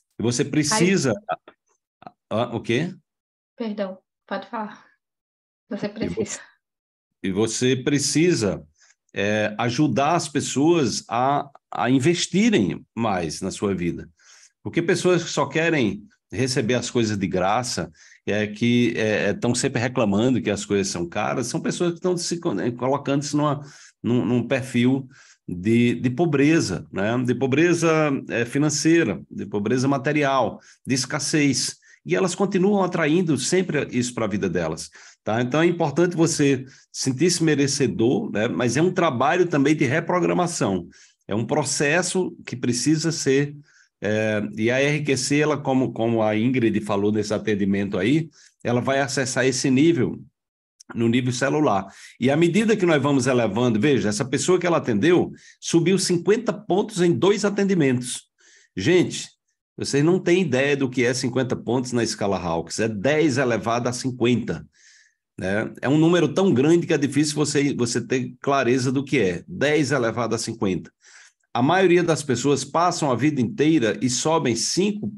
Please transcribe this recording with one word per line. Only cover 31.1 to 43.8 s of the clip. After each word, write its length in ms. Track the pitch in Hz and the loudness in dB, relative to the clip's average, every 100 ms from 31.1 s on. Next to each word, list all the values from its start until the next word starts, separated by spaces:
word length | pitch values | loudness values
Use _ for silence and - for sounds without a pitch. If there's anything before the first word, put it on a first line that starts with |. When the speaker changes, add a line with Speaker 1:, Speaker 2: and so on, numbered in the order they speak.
| 151 - 156 143 127 - - _ _ | -6 -2 2 2 2 -2 -8 _ _
Speaker 1:
E 100 | 147 | -4
elas 200 | 180 185 | -2 0
continuam 480 | - 196 196 190 202 | 0 0 2 2 2
atraindo 540 | 175 175 151 170 165 131 | 0 0 2 2 2 0
sempre 500 | - 180 185 147 117 | 0 0 0 -2 -2
isso 240 | 123 120 | -2 -2
pra 120 | - 110 | -2 -2
vida 220 | 101 95 | -2 -2
delas, 400 | 87 82 80 - - - _ | -2 -2 -6 -10 -16 -20 _
tá? 200 | - 113 | -4 -2
Então, 180 | 123 147 | 0 2
é 60 | 175 | 2
importante 500 | 170 160 143 180 175 | 2 -2 2 0 2
você 480 | 165 160 143 131 131 - _ | 0 2 2 2 -4 -18 _
sentir-se 520 | - 135 127 175 170 | -8 -4 0 2 2
merecedor, 880 | 160 143 139 143 127 90 117 196 226 | 2 2 2 0 0 2 2 2 -2
né? 160 | 98 113 | -2 -2
Mas 300 | 82 123 135 | 0 0 2
é 40 | |
um 100 | 180 | 0
trabalho 540 | 180 170 120 135 180 170 | 2 0 2 2 2 2
também 280 | 156 139 | 2 2
de 100 | 151 | 2
reprogramação. 1040 | 135 151 165 180 170 175 170 - 120 95 85 - - _ - | 2 0 0 0 0 0 0 -2 -2 -2 -4 -16 -20 _ -6
É 80 | |
um 100 | 104 | -4
processo 920 | 110 147 135 - 143 165 180 185 180 - - | -2 -2 -2 0 0 2 0 -2 -4 -8 -12
que 100 | 123 | -6
precisa 560 | 123 120 139 156 160 | -2 -2 0 0 0
ser, 420 | 160 - 135 143 147 - _ | -2 0 2 0 -6 -20 _